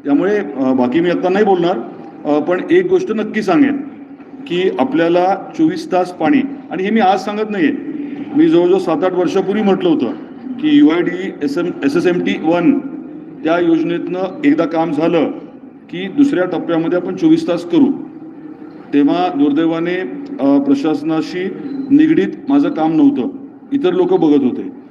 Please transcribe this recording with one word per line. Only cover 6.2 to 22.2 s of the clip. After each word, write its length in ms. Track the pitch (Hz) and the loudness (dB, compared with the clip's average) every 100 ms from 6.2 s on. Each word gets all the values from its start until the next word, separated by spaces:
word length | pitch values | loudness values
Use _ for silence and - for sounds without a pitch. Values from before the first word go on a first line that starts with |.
| 160 147 - - - | 0 2 0 -6 -10
आणि 120 | 160 | -6
हे 60 | 190 | -2
मी 100 | 226 | 2
आज 260 | 185 196 - | 2 2 -2
सांगत 240 | 208 214 | -6 -4
नाहीये, 220 | 202 151 - - - - - - 139 | 0 0 0 -8 -10 -10 -10 -4 4
मी 140 | 165 | 6
जवळजवळ 300 | 160 175 185 | 6 4 2
सात 240 | 180 156 | 2 0
आठ 100 | 180 | 0
वर्षापूर्वी 480 | 180 175 196 185 202 | 0 0 0 0 0
म्हटलं 280 | 202 185 180 | 2 2 2
होतं 220 | 151 120 98 - - 131 120 | 0 0 -6 -12 -16 -12 -4
की 180 | 151 147 | 2 6
युआयडी, 540 | 147 170 175 175 190 - | 6 4 0 -2 -8 -6
एसएम, 220 | 147 151 175 - | -6 -2 -4 -2
एसएसएमटी 560 | 139 160 175 175 175 202 | -2 2 2 0 -2 -2
वन 360 | 156 175 170 - - - - - - - | 0 2 4 2 0 -12 -14 -16 -16 -8
त्या 160 | 147 170 | 0 2
योजनेतनं 840 | 170 165 165 170 170 180 190 180 143 | 2 2 2 -4 -4 -4 -6 0 2
एकदा 200 | 151 165 | 2 0
काम 260 | 165 165 | 0 -2
झालं 400 | 143 165 170 139 - - - - - - | 0 0 2 0 -4 -14 -20 -20 -20 -14
की 180 | 170 190 | -10 -8
दुसऱ्या 380 | 147 143 156 180 | 2 2 2 -2
टप्प्यामध्ये 540 | 160 151 165 160 175 | -2 -2 -2 0 -2
आपण 160 | 180 185 | -2 0
चोवीस 320 | 160 160 - | 4 4 2
तास 180 | 170 - | -4 0
करू. 260 | 165 131 - - - - - - - - - - | 2 4 2 -8 -16 -18 -18 -18 -18 -18 -18 -2
तेव्हा 340 | 143 147 165 180 | 2 2 2 0
दुर्दैवाने, 960 | 143 147 143 165 165 170 180 185 - - - | 0 0 2 0 0 -2 -4 -6 -10 -10 -4
अ, 200 | 139 143 | 2 2
प्रशासनाशी 880 | 135 139 160 151 151 160 151 180 190 - 135 135 131 | 2 0 0 -2 -2 -4 -4 -4 -6 -6 -10 -8 2
निगडीत 380 | 143 156 160 | 4 6 4